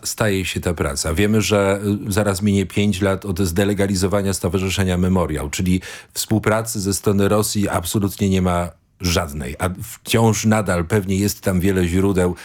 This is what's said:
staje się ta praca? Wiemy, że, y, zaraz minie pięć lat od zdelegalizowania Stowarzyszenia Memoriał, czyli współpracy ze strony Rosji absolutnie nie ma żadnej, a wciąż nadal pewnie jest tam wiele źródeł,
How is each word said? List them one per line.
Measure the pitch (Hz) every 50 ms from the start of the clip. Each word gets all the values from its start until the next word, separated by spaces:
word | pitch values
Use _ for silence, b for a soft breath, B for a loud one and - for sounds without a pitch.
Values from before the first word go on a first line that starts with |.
| -
staje | - - - 113 107 98 95 90
się | - - 85
ta | - 92 85
praca? | - - 71 71 - - 78 76
Wiemy, | 90 104 104 110 110
że, | 101 95 104 101 98 98 101 98 104 101 104 101 - 107
y, |
zaraz | 95 107 104 101 95 90
minie | 104 104 98 98 95
pięć | - - 104 104 104 95 90
lat | 101 95 95 92 -
od | 101 87 85
zdelegalizowania | 101 87 85 101 101 101 104 92 98 98 101 90 98 92 101 101 95 98
Stowarzyszenia | 95 - - 90 87 95 95 95 87 98 95 92 92 90
Memoriał, | 92 92 92 92 82 76 76 69 71 73
czyli | - - 95 90 92 90 B B B B B B _
współpracy | - - - 110 104 107 107 107 110 110 113 - 107
ze | 92 98 95
strony | - - 107 101 98 98 98
Rosji | 104 104 107 - - 107 98 82
absolutnie | 76 90 85 - - 110 101 95 - - 104 95
nie | 95 95
ma | 92 90 87 87 87 82 - _ _ _ _ _
żadnej, | 92 87 82 95 85 73 71 76 65 64 - -
a | 92 90 92 -
wciąż | - - - - _ - - 113 117 113 104 - -
nadal | 110 110 110 98 98 90 87 85
pewnie | 82 110 107 92 98 95
jest | 95 101 101 - -
tam | - 101 92 90
wiele | 82 98 95 95 90 85
źródeł, | 85 95 95 101 95 92 90 90 87 B